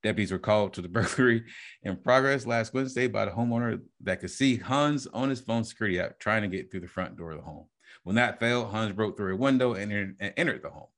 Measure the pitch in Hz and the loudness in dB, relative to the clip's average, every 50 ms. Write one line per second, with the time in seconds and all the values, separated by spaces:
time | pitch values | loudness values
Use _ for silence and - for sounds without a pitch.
0 | - 107 98 95 104 92 95 87 - - 107 107 104 95 - - 87 87 87 117 | 0 0 2 2 0 0 -2 -4 2 4 4 4 4 0 -2 -8 -8 -2 0 0
1 | 113 - - - 127 123 117 113 113 113 - - - - - _ - 104 92 92 | 0 0 2 4 6 6 6 2 0 -6 -16 -18 -18 -18 -20 _ -6 -6 -6 -2
2 | - 123 123 131 131 135 139 135 110 117 117 117 113 113 - 131 135 131 131 135 | 2 4 4 6 6 4 0 0 0 0 0 0 0 0 -2 -2 -2 -2 0 0
3 | 127 123 107 104 104 101 92 98 120 120 117 117 120 117 107 - - - _ _ | 0 0 2 0 -2 0 0 0 0 0 0 0 0 -2 -2 -4 -8 -14 _ _
4 | - 92 92 - - 90 - - 135 135 123 104 - - 127 143 147 147 147 139 | -4 -4 -4 -2 -4 -10 -2 2 2 2 2 2 0 0 2 2 4 2 2 0
5 | 131 - - 117 131 135 135 117 - - 113 117 113 113 - - 113 104 90 90 | -4 -6 -4 -2 -2 0 -2 -4 -2 -2 0 0 0 -2 -4 -4 -2 0 0 0
6 | 90 - - _ - 107 107 110 104 98 90 95 73 - - 92 87 90 - 95 | -2 -4 -6 _ -2 0 0 2 0 -2 -4 -6 -8 -8 -10 -10 -10 -8 -6 -6
7 | 92 - - - 85 82 80 73 67 76 76 76 - _ _ _ _ - - - | -6 -6 -8 -12 -12 -10 -10 -10 -12 -14 -16 -16 -18 _ _ _ _ -20 -20 -14
8 | _ 87 98 117 123 113 92 - 117 117 120 123 113 104 98 110 110 107 95 101 | _ 0 2 4 4 2 2 0 0 2 2 2 0 -2 -2 -2 -2 -2 0 0
9 | 110 104 95 - 104 95 95 95 127 139 135 127 131 123 113 92 101 107 104 104 | -2 -2 -2 -2 -2 -2 0 2 2 4 4 4 4 2 0 -2 -4 -2 -2 -2
10 | 98 95 95 _ 101 98 - - 127 143 85 - - 73 73 73 73 _ _ | -2 -4 -6 _ -8 -6 -2 0 0 0 -2 -4 -8 -12 -14 -14 -20 _ _